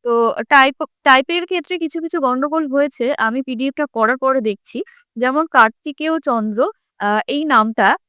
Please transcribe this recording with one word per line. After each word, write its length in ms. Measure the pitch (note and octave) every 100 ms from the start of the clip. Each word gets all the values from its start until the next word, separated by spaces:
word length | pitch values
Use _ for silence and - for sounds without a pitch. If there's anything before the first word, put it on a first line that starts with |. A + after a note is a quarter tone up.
তো 80 | A#3+ A#3 A#3 - A3+
টাইপ, 280 | C#4+ C4 - D#4 _
টাইপের 400 | C#4+ C4 C4+ F4
ক্ষেত্রে 300 | F4 F4+ D4 F4+
কিছু 180 | D#4+ E4
কিছু 160 | D#4+ E4+
গন্ডগোল 420 | C4 B3+ C#4+ D#4+ D4
হয়েছে, 340 | C#4 C#4+ - A#3+ D4
আমি 220 | A3 B3
পিডিএফটা 420 | B3+ A#3 C4+ - D4
করার 240 | A#3 A3 B3+
পরে 220 | C4 C4
দেখছি। 360 | A3 G3+ - B3 G4+ - _ A#3
যেমন 260 | B3+ C#4+ D#4+
কার্তিকেয় 640 | C4+ A3+ _ D4+ C#4 D#4 D#4+
চন্দ্র, 400 | C#4+ A#3 G#3+ G#3 E4 - _ _
আহ, 220 | G#3 G#3+ -
এই 140 | C#4+
নামটা 420 | D4+ B3 A3 A3 F#3+ E4